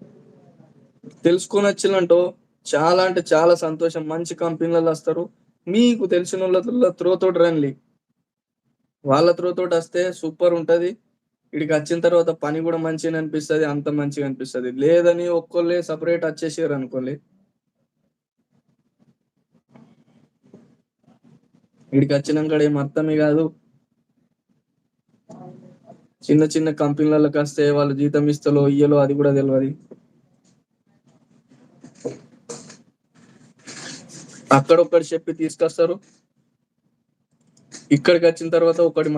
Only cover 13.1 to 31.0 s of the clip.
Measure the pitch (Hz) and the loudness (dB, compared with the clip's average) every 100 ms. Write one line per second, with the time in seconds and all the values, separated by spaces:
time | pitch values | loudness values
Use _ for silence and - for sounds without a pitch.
13.1 | 160 156 156 151 156 151 143 147 147 143 | -4 -4 -6 -2 -2 0 -2 -4 -4 -4
14.1 | 143 139 131 127 127 123 127 143 170 175 | -4 -6 -6 -8 -8 -6 -2 2 4 4
15.1 | 175 175 170 165 175 170 175 165 156 165 | 2 0 -4 -4 -4 -2 -2 -4 -6 -2
16.1 | 170 165 151 160 151 151 143 127 131 127 | -2 -4 -6 -8 -4 -4 -4 -6 -8 -8
17.1 | 147 _ _ _ _ _ _ _ _ _ | -10 _ _ _ _ _ _ _ _ _
18.1 | _ _ _ _ _ _ _ _ _ _ | _ _ _ _ _ _ _ _ _ _
19.1 | _ _ _ _ _ _ - - _ _ | _ _ _ _ _ _ -20 -20 _ _
20.1 | _ _ _ _ - _ _ _ _ _ | _ _ _ _ -20 _ _ _ _ _
21.1 | _ _ _ _ _ _ _ - 135 139 | _ _ _ _ _ _ _ -2 2 2
22.1 | 143 147 151 156 151 147 147 139 156 156 | 0 0 -2 0 2 2 0 -2 -4 -2
23.1 | 151 151 151 156 - _ _ _ _ _ | 0 2 2 0 -6 _ _ _ _ _
24.1 | _ _ _ _ _ _ _ _ _ _ | _ _ _ _ _ _ _ _ _ _
25.1 | _ - - - - - - - - _ | _ -20 -20 -20 -20 -20 -20 -20 -20 _
26.1 | _ - 151 156 160 160 147 147 143 151 | _ 0 2 2 0 -2 -2 -2 0 2
27.1 | 151 147 147 147 151 147 143 143 139 147 | 2 2 0 -4 0 0 2 0 0 -2
28.1 | 147 147 147 151 143 143 139 147 143 139 | 0 0 0 0 2 2 4 4 4 2
29.1 | 143 143 139 135 135 135 151 - - _ | 2 2 2 2 0 -2 -6 -18 -20 _
30.1 | _ _ _ _ _ _ _ _ _ | _ _ _ _ _ _ _ _ _